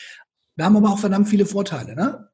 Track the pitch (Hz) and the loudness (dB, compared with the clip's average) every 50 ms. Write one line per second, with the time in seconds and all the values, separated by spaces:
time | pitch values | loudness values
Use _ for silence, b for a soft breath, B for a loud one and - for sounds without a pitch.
0 | B B B B B B _ _ _ _ _ - 160 190 214 208 208 208 202 - | B B B B B B _ _ _ _ _ -2 2 4 4 4 4 2 2 0
1 | - 196 190 202 202 208 214 196 196 - 190 196 196 - 165 127 - - 113 147 | -2 -2 0 0 0 2 2 2 2 0 -2 -4 -6 -6 -6 -10 -10 -10 -6 -4
2 | 196 277 - - - _ | -4 -4 -4 -8 -16 _